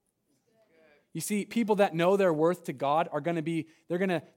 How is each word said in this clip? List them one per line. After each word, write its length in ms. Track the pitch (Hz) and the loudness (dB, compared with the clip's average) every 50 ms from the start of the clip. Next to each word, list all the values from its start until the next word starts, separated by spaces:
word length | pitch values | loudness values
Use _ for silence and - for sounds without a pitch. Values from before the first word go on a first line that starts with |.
| _ _ _ _ _ _ _ _ _ _ _ _ _ _ _ _ _ _ _ _ _ _ | _ _ _ _ _ _ _ _ _ _ _ _ _ _ _ _ _ _ _ _ _ _
You 80 | _ 160 | _ -10
see, 240 | 156 - 208 208 190 | -6 -4 -4 -4 -4
people 300 | - - 233 233 202 214 | -4 -2 -2 0 2 2
that 180 | 190 202 180 160 | 2 2 0 2
know 220 | 165 165 180 202 | 2 2 4 4
their 160 | 196 196 180 | 4 4 2
worth 320 | 160 151 160 170 180 180 - | 2 2 2 2 0 -2 -6
to 80 | - | -12
God 360 | 147 120 139 135 147 160 170 170 | -8 -4 -2 0 0 0 0 -2
are 80 | - 151 | -4 -4
gonna 220 | 139 170 170 170 | -4 -2 -4 -4
be, 240 | 151 165 170 160 156 - _ _ _ _ | -4 -4 -4 -6 -6 -8 _ _ _ _
they're 100 | 170 175 | -4 -2
gonna, 240 | 196 190 175 156 - - _ | 0 0 -2 -4 -4 -10 _